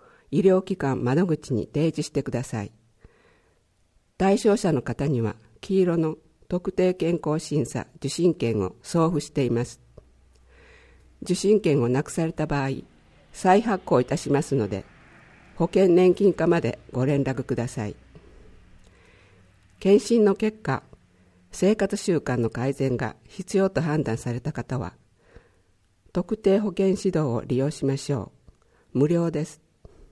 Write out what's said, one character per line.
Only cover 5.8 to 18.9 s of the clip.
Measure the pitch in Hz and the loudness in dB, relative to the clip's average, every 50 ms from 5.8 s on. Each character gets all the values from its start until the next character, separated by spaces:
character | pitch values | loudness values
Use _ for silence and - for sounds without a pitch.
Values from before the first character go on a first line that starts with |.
色 | 185 175 170 | 2 2 2
の | 165 160 156 156 - _ _ _ _ _ _ | 0 0 -2 -4 -6 _ _ _ _ _ _
特 | 180 180 175 196 - | -6 -4 -4 -4 -2
定 | - 185 185 185 | 0 2 2 2
健 | 185 165 165 170 165 - | 0 -2 -2 -2 -2 -2
康 | 156 151 160 | -2 -4 -4
診 | - - 151 143 120 | -4 -2 -2 -2 -2
査 | 151 - 117 - - _ | -2 -4 -8 -8 -8 _
受 | - - 139 | -10 -8 -8
診 | - - 170 180 160 | -4 0 2 0 2
券 | - - 117 110 107 | 2 -2 -2 0 -2
を | 95 92 - - _ | -2 -4 -6 -10 _
送 | - - 165 165 165 | -4 0 2 2 2
付 | 185 - | 0 -2
し | - - | -6 -4
て | - 147 135 | -4 -2 -2
い | 120 | 0
ま | 120 117 123 | 0 -2 -2
す。 | - - - _ _ _ - - _ _ _ _ _ _ _ _ _ _ - - - - - _ _ _ - _ _ _ _ - | -4 -8 -18 _ _ _ -20 -20 _ _ _ _ _ _ _ _ _ _ -20 -20 -20 -20 -20 _ _ _ -20 _ _ _ _ -6
受 | - 180 | -4 -4
診 | - - 196 214 202 | -2 2 2 2 4
券 | 208 170 143 127 120 | 4 2 2 2 2
を | 120 | 2
な | 127 135 151 | 0 0 -2
く | - | -4
さ | - - 165 | -4 -4 -4
れ | 160 - | -4 -2
た | - 151 | -4 -4
場 | 147 147 143 135 | -2 -2 -4 -2
合、 | 135 135 - - - _ _ _ _ _ _ _ _ - | -4 -6 -8 -10 -16 _ _ _ _ _ _ _ _ -16
再 | - - 185 185 202 - | 0 4 6 6 6 6
発 | 240 202 - - | 2 -2 -2 0
行 | - 170 123 | 2 2 2
い | 127 | 2
た | - - | 2 -2
し | - - 139 | -6 -2 0
ま | 139 139 135 | 0 0 0
す | - 139 | 0 -2
の | 135 107 | -2 -2
で、 | 95 101 95 - - - - - - - - - - - - - - - | -2 -4 -6 -8 -12 -20 -20 -20 -20 -20 -20 -20 -20 -20 -20 -20 -20 -4
保 | - 165 | -4 -2
険 | 165 - 196 190 185 | 0 4 4 4 6
年 | 170 175 185 185 180 | 6 6 6 6 4
金 | - 196 190 165 | 4 4 2 2
課 | - 160 170 | 4 2 2
ま | 175 170 | 2 2
で | - 113 - - - - | 0 -2 -6 -6 -12 -8
ご | - 123 127 | -4 -2 0
連 | 135 147 143 135 | 0 2 0 0
絡 | 135 131 127 127 | -2 -2 -4 -4
く | - 127 | -4 -4
だ | 117 117 123 | -4 -4 -6
さ | - - 107 | -6 -6 -8
い。 | 104 - - _ _ - - - - - - - - - - - _ - - - - | -8 -8 -12 _ _ -20 -20 -20 -20 -20 -20 -20 -20 -20 -20 -20 _ -20 -20 -20 -20